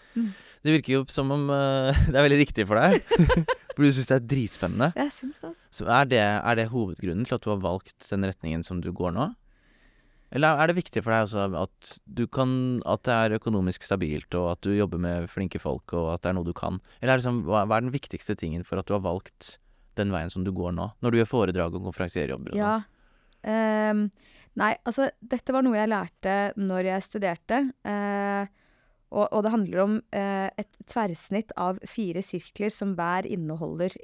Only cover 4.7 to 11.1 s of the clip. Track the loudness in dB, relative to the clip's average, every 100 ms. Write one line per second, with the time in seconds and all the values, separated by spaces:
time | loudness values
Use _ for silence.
4.7 | 2 0 0 -4 -4 -12 -12 -14 -16 -16
5.7 | -8 0 2 4 4 4 2 0 0 0
6.7 | -2 -4 -4 -4 -2 -2 -2 -2 -2 0
7.7 | -4 -6 -18 -6 -2 -2 -4 -6 -6 -4
8.7 | -6 -6 -4 -2 -2 -4 -6 _ _ _
9.7 | _ _ _ _ _ -10 2 2 4 2
10.7 | 2 0 -2 2